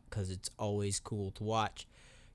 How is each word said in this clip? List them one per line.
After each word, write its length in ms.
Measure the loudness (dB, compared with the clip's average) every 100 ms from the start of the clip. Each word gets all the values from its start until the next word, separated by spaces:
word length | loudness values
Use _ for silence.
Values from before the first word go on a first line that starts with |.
| -6
'cause 220 | -2 0
it's 180 | -2 -6 -2
always 420 | 2 2 2 0
cool 320 | 0 -2 -2
to 120 | -2
watch. 440 | 2 4 2 -2 -14 -16 -20 -20 -20